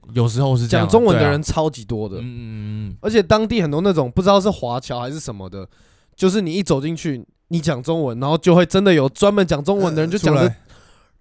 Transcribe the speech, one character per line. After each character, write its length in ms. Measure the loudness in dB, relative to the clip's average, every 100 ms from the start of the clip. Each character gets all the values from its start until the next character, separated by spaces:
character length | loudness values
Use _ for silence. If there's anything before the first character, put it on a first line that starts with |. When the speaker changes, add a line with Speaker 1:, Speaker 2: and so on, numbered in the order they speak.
| -6
Speaker 1:
有 140 | 0 0
时 140 | 2
候 160 | 0 0
是 100 | 0
这 80 | 0
样 100 | 4
啊， 40 |
Speaker 2:
讲 20 |
中 140 | 4 4
文 120 | 4
的 60 |
人 160 | 2 0
Speaker 1:
对 60 | -2
啊。 80 |
Speaker 2:
超 160 | -2 -2
级 160 | -4 -8
多 240 | -8 -8
的。 80 | -10
Speaker 1:
嗯， 20 |
嗯， 80 | -12
嗯， 640 | -12 -12 -10 -10 -8 -10
嗯。 80 | -8
Speaker 2:
而 100 | -2
且 140 | 0
当 240 | 2 2 2
地 140 | 0
很 100 | 0
多 80 | 0
那 140 | 0
种 180 | 0 0
不 100 | 0
知 60 | 2
道 140 | 4
是 80 | 2
华 280 | -2 -4 -6
侨 220 | -8 -8
还 100 | -8
是 120 | -10
什 120 | -12
么 160 | -12 -12
的， 160 | -14 -16 _ _ _ _ -2
就 120 | 0
是 120 | 0
你 120 | -2
一 80 | -2
走 200 | 0 -2
进 140 | -2 -6
去， 300 | -6 -8 -10 _ -6
你 120 | -4
讲 220 | -2 -4
中 220 | -2 -2
文， 160 | -2 -4
然 100 | -2
后 80 | 0
就 180 | 6 6
会 100 | 6
真 180 | 2
的 100 | 4
有 160 | 4 2
专 240 | 2 2
门 120 | 2 2
讲 180 | 0
中 160 | -2 -2
文 140 | 0 -2
的 60 |
人 80 | -2
就 80 | 0
讲 160 | 2 2
得 60 |
Speaker 1:
呃， 60 | 2
出 60 |
来。 60 | -2 _ -20 _ _ _ _